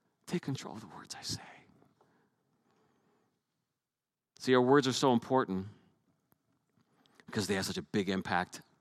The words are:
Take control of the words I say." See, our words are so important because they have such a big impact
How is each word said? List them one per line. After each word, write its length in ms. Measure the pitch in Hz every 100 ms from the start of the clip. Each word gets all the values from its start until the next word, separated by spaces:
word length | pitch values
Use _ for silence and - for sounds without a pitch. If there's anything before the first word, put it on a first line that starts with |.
| _ _ -
Take 160 | 180
control 320 | - 131 - 110
of 60 |
the 60 | -
words 280 | - - -
I 80 |
say." 180 | - - - - - _ _ _ _ _ _ _ _ _ _ _ _ _ _ _ _ _ _ _ _ _ _ _ _ _ _ -
See, 160 | -
our 80 | 127
words 240 | 123 139 131
are 80 |
so 200 | 113 139
important 540 | 120 - 131 104 95 101 - _ _ _ _ _ _ _ _ _ _ _ _ _ - -
because 220 | 214 202
they 80 | 202
have 100 | -
such 120 | -
a 40 |
big 280 | - 107 95
impact 520 | 95 - 90 90 - - _